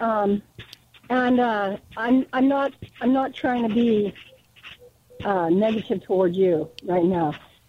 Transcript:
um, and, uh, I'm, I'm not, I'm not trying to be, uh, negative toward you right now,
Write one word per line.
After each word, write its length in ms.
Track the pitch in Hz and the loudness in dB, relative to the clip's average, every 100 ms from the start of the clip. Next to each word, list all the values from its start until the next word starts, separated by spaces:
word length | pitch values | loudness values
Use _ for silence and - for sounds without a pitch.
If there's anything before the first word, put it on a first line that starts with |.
um, 420 | 226 220 202 202 - - - - _ - - | -2 0 0 0 -4 -20 -20 -20 _ -16 -4
and, 300 | 254 247 247 | 0 2 2
uh, 360 | 240 214 196 208 - - | 2 0 -2 -6 -10 -6
I'm, 300 | 233 262 254 | 0 2 2
I'm 160 | 262 269 | 2 2
not, 240 | 277 277 - - - | 2 -2 -6 -18 -4
I'm 120 | 240 | 0
not 220 | 262 269 | 0 0
trying 340 | - 277 247 233 | -4 -2 -2 0
to 60 | |
be, 380 | 214 240 214 202 - - - _ _ - - - _ _ - | 0 2 2 0 -6 -18 -20 _ _ -20 -20 -20 _ _ -8
uh, 240 | 202 190 165 | -4 -2 2
negative 520 | 185 220 220 - 196 | 2 2 -2 -4 -6
toward 300 | - 190 185 | -2 0 0
you 340 | 180 185 160 160 - | 2 2 2 -2 -10
right 200 | - 180 | -4 0
now, 300 | 175 175 156 156 - _ | 0 0 -2 -4 -14 _